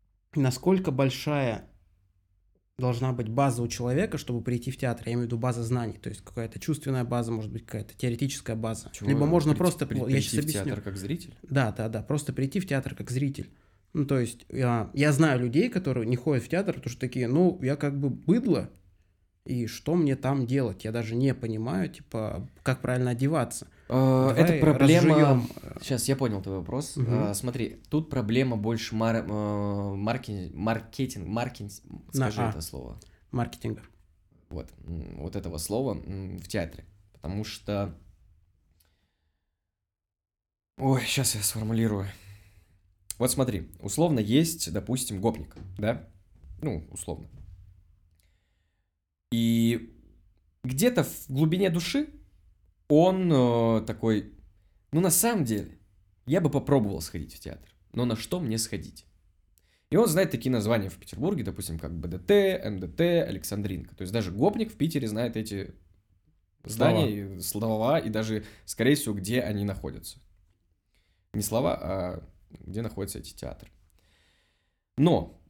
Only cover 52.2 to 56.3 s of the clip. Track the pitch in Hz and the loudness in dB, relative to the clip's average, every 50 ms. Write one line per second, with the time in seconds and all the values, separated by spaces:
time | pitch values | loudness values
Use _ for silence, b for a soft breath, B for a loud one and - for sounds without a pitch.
52.2 | - _ _ _ _ _ _ _ _ _ _ _ _ - 147 156 170 185 185 190 | -20 _ _ _ _ _ _ _ _ _ _ _ _ 4 6 6 6 6 4 2
53.2 | 185 170 151 131 123 120 117 117 117 113 113 110 113 117 110 - 113 113 107 101 | 2 4 6 6 6 6 4 4 4 4 4 2 0 -2 -6 -2 0 2 2 2
54.2 | - - - - - - _ _ _ _ _ _ _ _ 147 165 190 180 - - | 0 -4 -12 -20 -20 -20 _ _ _ _ _ _ _ _ 0 2 4 4 4 4
55.2 | 226 233 233 190 135 113 110 101 73 - - - _ _ _ _ _ _ _ _ | 2 2 2 2 0 0 0 -2 -4 -6 -12 -20 _ _ _ _ _ _ _ _
56.2 | _ 123 | _ 0